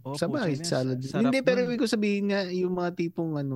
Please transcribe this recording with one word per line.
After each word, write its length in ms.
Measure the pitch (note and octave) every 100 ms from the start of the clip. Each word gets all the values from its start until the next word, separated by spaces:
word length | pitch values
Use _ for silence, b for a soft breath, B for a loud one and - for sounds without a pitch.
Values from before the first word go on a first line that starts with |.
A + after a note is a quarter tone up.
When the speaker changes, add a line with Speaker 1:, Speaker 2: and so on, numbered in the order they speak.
Speaker 1:
Oo, 120 | B2+ D3
Speaker 2:
Sabagay, 320 | E3+ D4+ F#3
Speaker 1:
pucha 80 | C#3
na, 80 | E3
Speaker 2:
salad. 300 | C3 C3 B2+
Speaker 1:
sa-, 80 | C3
sarap 140 | -
Speaker 2:
Hindi, 160 | B3 C4
pero 180 | C4 B3
Speaker 1:
nun. 60 |
Speaker 2:
ibig 160 | B3 A#3+
ko 60 | A3
sabihin 360 | A3 G#3 G3+ G3+
nga, 120 | G3+ F3+
yung 280 | F#3 F3+ F3+
mga 140 | F3
tipong 400 | F3 E3+ E3+ E3
ano 200 | D3 C#3